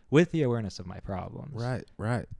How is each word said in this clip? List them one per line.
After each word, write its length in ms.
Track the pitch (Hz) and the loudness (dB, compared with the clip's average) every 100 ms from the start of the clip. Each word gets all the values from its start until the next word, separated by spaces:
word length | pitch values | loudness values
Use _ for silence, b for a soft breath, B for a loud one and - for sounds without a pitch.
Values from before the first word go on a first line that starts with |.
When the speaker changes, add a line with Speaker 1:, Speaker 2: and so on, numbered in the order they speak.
| b | b
Speaker 1:
with 200 | 139 170 | 6 6
the 100 | 165 | 4
awareness 360 | 131 117 101 - | 2 0 -2 -8
of 80 | 92 | -10
my 140 | 92 | -10
problems? 520 | - 92 92 85 - | -6 -6 -6 -10 -10
Speaker 2:
Right, 300 | 110 120 127 - - | -6 -4 -4 -6 -6
right. 280 | 107 120 - - | -2 -2 -4 -10